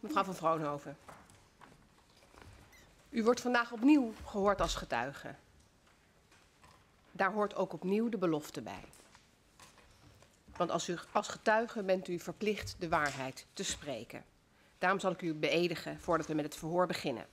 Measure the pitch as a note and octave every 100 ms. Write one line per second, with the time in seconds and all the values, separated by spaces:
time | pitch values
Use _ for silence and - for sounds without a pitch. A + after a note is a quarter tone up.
0 | G#3+ G3 F#3+ D#3+ D#3+ D#3+ D3+ D3 D3 C#3+
1 | - - - - - _ - - - _
2 | _ - - - - - - - - -
3 | - B3 A3 B3 B3 B3 A#3 A#3 B3+ D4+
4 | A#3 G#3+ - G#3 G3 G3 F3 - - A#2+
5 | B2+ C3+ - - - - _ _ _ _
6 | _ _ _ - _ _ - - _ _
7 | _ - F#3+ G#3+ G3+ - F#3 E3 F#3 G3+
8 | A#3 G#3+ F3 D3+ D3+ D3+ A2 F#2+ - -
9 | - - - _ _ _ - - - -
10 | - - - _ - - F3 E3+ - E3+
11 | - - G3+ - - A3 A#3 A#3 F#3+ F#3+
12 | F#3 F3 - E3 G#3+ G3+ - - F3 E3
13 | D3 C3+ C3 - - - G3 - C#3+ A#2+
14 | A#2 - - _ _ _ _ _ F#3 G3
15 | F#3+ F3 F3 D#3 D3+ D#3 F3 E3 - D3+
16 | - D#3+ D#3 D#3 D3 - D#3+ F3 F3+ F3
17 | E3 A2+ -